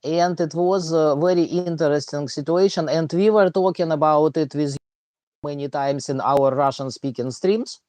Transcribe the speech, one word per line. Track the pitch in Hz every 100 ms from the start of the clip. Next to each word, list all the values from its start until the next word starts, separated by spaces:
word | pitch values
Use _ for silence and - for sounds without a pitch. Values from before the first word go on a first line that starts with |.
And | 143 165 175 175
it | 170
was | 160 180 190 165
a | 165 156 139
very | 170 180
interesting | 165 170 180 165 156 147 - 147 143
situation, | - 147 170 196 196 160
and | 156 160
we | 165 202
were | 214 190
talking | 180 190 175 170
about | 156 156 151 156 151
it | 147
with | 143 147
you | 139 _ _ _ _ _ _
many | 147 143 143
times | 143 139 143 -
in | 135
our | 117 139 135
Russian-speaking | 131 139 131 135 120 139 120 123
streams. | 120 185 214 262 -